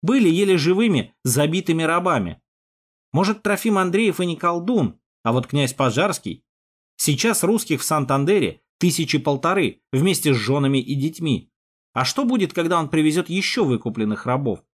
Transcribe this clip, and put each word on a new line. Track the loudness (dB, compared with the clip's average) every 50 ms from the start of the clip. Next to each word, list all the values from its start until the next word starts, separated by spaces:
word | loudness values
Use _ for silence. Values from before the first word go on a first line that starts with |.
| 0
Были | 2 2 4 4 4
еле | 4 4 4 2 2 2
живыми, | 4 2 2 2 2 2 2 0 0 -4 _ _ _
забитыми | -2 0 0 0 0 0 -2 0 0 0 0
рабами. | 0 0 0 0 0 0 0 0 -2 -4 -8 -12 _ _ _ _ _ _ _ _ _ _ _ _ _ _ -2
Может, | 0 0 0 0 -2
Трофим | _ -2 -2 0 0 0 2 2
Андреев | 0 2 0 2 2 2 0 0
и | -2
не | -4 -4
колдун, | -2 -2 -2 -2 -2 -2 0 0 2 0 0 -4 _ _ _ _ _ _
а | -2
вот | 0 0 -2 -2
князь | -2 -2 0 -2 0
Пожарский. | 0 0 0 2 0 0 0 -2 -4 _ -10 -12 -12 _ _ _ _ _ _ _ _ _ _ _ -6
Сейчас | -2 -2 0 0 0 0 0 0
русских | 0 2 0 0 0 -2 -4 -4
в | -2
Сантандере | -2 -2 -2 0 0 0 0 2 2 2 2 2 -2 -4 _ _ _ _ _
тысячи | 0 0 2 0 -2 -2 -2 -2
полторы | 0 0 -2 -2 -2 -2 0 0 0 -2 -4 _ _ _ -2
вместе | 0 2 2 0 0 2 2 2
с | 2
жёнами | 2 0 0 0 2 2 0 0
и | 0 -2 -4
детьми. | -2 -2 -4 -4 -4 -2 -2 -2 -2 -4 _ _ _ _ _ _ _ _ _ _
А | -4 -2
что | -2 -2 -2 0
будет, | 0 2 0 0 -2
когда | -2 -2 -2 0 0 0
он | 0 0
привезёт | 0 2 2 2 2 0 -2 -2
ещё | -4 -4 -4 -2 -2 0 0
выкупленных | 0 0 -2 -2 -6 -4 -2 -2 -2 -2 -4 -4
рабов? | -4 -2 -2 -2 -4 -6 -6 _ _